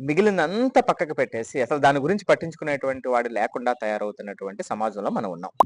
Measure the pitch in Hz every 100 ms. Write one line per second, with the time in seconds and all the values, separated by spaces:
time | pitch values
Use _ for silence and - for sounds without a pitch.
0 | 135 151 214 190 156 208 262 262 - -
1 | 160 147 123 113 117 147 117 151 139 143
2 | 143 208 190 147 165 - 151 139 135 131
3 | 127 120 117 110 113 131 123 123 107 107
4 | 107 101 101 98 95 98 - 107 110 101
5 | 104 214 104 85 87 -